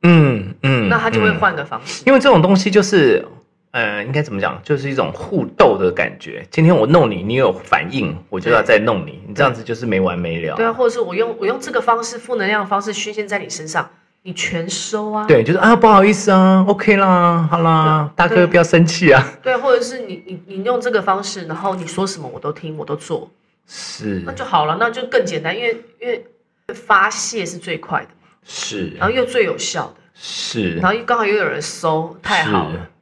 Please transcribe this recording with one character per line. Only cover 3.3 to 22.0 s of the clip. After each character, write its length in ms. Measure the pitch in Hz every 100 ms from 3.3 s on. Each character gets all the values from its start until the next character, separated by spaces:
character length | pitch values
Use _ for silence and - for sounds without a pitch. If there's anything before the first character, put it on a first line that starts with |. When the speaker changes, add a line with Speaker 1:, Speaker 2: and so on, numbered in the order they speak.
| - _ _ _
Speaker 1:
呃， 320 | 123 110 104
应 80 | 107
该 100 | 139
怎 100 | 147
么 80 | 101
讲？ 220 | 95 67
就 140 | - 143
是 140 | 139
一 20 |
种 180 | 131 87
互 320 | - - 190 120 -
斗 180 | 165 98
的 160 | 92
感 240 | 87 76 -
觉。 260 | - 53 -
今 120 | -
天 120 | 160 180
我 100 | 110
弄 240 | 170 135
你， 140 | 95
你 100 | 95
有 180 | 123 123
反 360 | 92 - - 85
应， 240 | 135 98 - -
我 100 | 95
就 120 | 92
要 100 | 117
再 160 | 104 110
弄 220 | 110 107
你， 120 | 78
Speaker 2:
对。 60 | - -
Speaker 1:
你 40 |
这 100 | 104
样 80 | 139
子 120 | 117
就 100 | 110
是 140 | 113 120
没 120 | 98
完 160 | 92 87
没 220 | 85 82
了。 140 | 82 73
Speaker 2:
对 80 |
啊， 80 | 226
或 120 | 233
者 60 | 247
是 80 | 240
我 160 | 190 180
用， 200 | 233 226
我 80 | 196
用 120 | 254
这 120 | -
个 100 | 240
方 220 | 226 233
式， 160 | 233 240
负 160 | 233 240
能 120 | 196
量 140 | 214
的 60 | 190
方 120 | 202
式 140 | 202
宣 180 | 208 214
泄 140 | 214 202
在 140 | 202
你 100 | 180
身 180 | - 156
上， 220 | 165 - _ _ _
你 100 | 190
全 360 | 170 185 180 165
收 420 | - - 214 214
啊。 140 | 214 208
Speaker 1:
对， 160 | 143
就 100 | 113
是 40 | 180
，“啊， 160 | 196 233
不 120 | 226
好 160 | 202
意 80 | 196
思 200 | 214 -
啊， 340 | 190 190 190 190
OK 300 | 196 - 202
啦， 500 | 196 180 175 170 160
好 120 | 170
啦， 500 | 165 160 156 156 147 -
Speaker 2:
对， 20 |
Speaker 1:
大 100 | 175
哥 200 | 220 175
不 100 | 175
要 60 |
生 200 | 165 170 170
气 260 | - 170
啊。” 100 | 131 127 -
Speaker 2:
对。 120 | -
对， 80 | 247
或 140 | 269 240
者 60 |
是 180 | 233 254
你， 240 | 220 175 -
你， 160 | 180 -
你 160 | 190
用 180 | 202 247
这 80 | 240
个 100 | 220
方 220 | 190 190
式， 220 | 202 202 165
然 100 | 165
后 200 | 196 185
你 100 | 160
说 200 | -